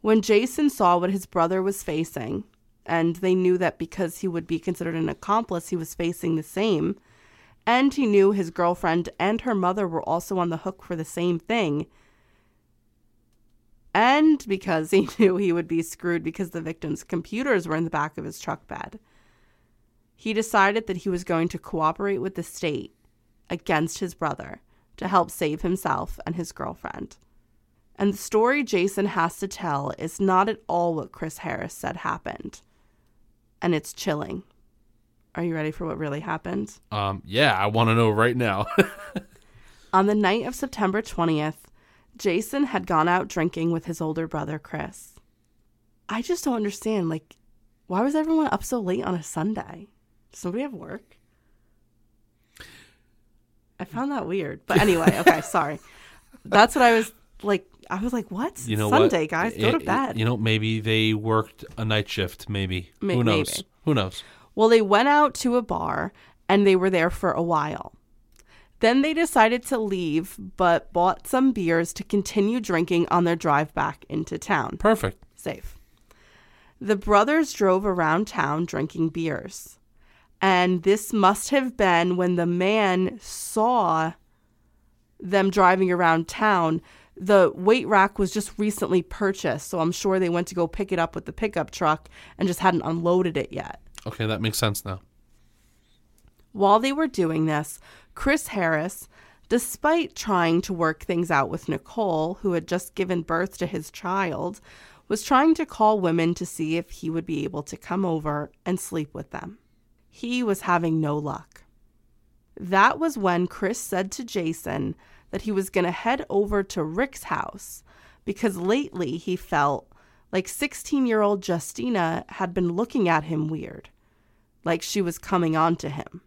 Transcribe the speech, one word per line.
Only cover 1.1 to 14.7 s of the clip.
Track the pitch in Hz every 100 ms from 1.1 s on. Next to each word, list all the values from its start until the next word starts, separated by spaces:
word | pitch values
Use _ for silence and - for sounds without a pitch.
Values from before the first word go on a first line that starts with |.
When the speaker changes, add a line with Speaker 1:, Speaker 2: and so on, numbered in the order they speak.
Speaker 1:
his | 196 -
brother | 180 165 185
was | 190 196
facing, | - 156 165 - 117 - - _ _ _ -
and | 170 165 170
they | 185
knew | 185 180 180
that | 175 -
because | 165 - 175 -
he | 190
would | 170 165
be | 165
considered | - 175 170 165
an | 160
accomplice, | 143 - 214 226 175 -
he | 180
was | 160 -
facing | 170 170 170 160
the |
same, | 156 - 220 170 160 202 _ _ _ _ _ _ -
and | 247 269
he | 269 247
knew | 202 196
his | 202 170
girlfriend | - 175 175 180 165 170 -
and | 185 226
her | 254 208
mother | 180 190 190
were | 165
also | - 165 - 190
on | 170
the | 160
hook | - 185
for | - 170
the | 160
same | - 175 170
thing, | - 233 185 147 160 _ _ _ _ _ _ _ _ _ _ _ _ _ _ _ _ _ _ _ _
and | 185 233 285 311 294 -
because | 196 190